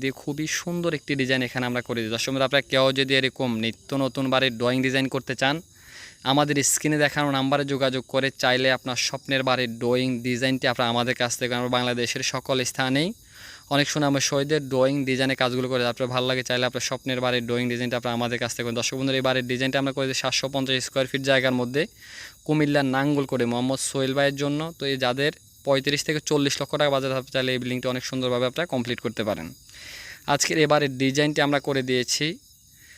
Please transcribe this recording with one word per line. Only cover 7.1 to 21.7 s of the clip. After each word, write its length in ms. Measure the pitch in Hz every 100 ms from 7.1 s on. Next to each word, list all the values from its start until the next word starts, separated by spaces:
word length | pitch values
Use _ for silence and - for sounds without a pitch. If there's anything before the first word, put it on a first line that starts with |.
| 147 147 135
নাম্বারে 260 | 135 143 139
যোগাযোগ 320 | 135 135 131 -
করে 160 | 135 135 -
চাইলে 260 | 131 127 131 127
আপনার 220 | 131 123 -
স্বপ্নের 360 | 135 - 135 131
বাড়ির 220 | 127 123 113
ড্রয়িং 260 | 120 127 131 123 123
ডিজাইনটি 400 | 120 131 131 135
আপনারা 160 | 120 120
আমাদের 200 | 120 120 123
কাছ 120 | 123 -
থেকে, 120 | 127 123
আমরা 120 | 123 123
বাংলাদেশের 460 | 123 120 117 135 127
সকল 240 | 131 - 131 123
স্থানেই 380 | - 131 135 170 233 - - - - -
অনেক 120 | 143 143
সুনামের 320 | 156 143 139 -
সহিত 240 | 143 143 151 135
ড্রয়িং 240 | 131 131 143 131
ডিজাইনের 300 | 127 131 131
কাজগুলো 240 | 127 123 127
করে। 100 | 131 120
আপনার 160 | 117 127
ভালো 120 | 127 127
লাগে, 120 | 127 123
চাইলে 160 | 123 123
আপনার 140 | 123 -
স্বপ্নের 300 | 131 135 127
বাড়ির 200 | 127 123 120
ড্রয়িং 180 | 120 123
ডিজাইনটা 240 | 120 123 123
আপনারা 140 | 123 117
আমাদের 200 | 120 120
কাছ 80 | 120
থেকে 100 | -
করেন। 120 | 120 117
দর্শক 140 | 117 135
বন্ধুরা, 200 | 135 131
এই 40 | 131
বাড়ির 180 | 131 123
ডিজাইনটা 280 | 127 131 139
আমরা 100 | 135 135
করেছি 180 | 135 131
সাতশো 240 | 131 - 135
পঞ্চাশ 220 | 139 131 131 123
স্কয়ার 200 | 139 131
ফিট 120 | 135 135
জায়গার 240 | 135 131 127
মধ্যে, 220 | 123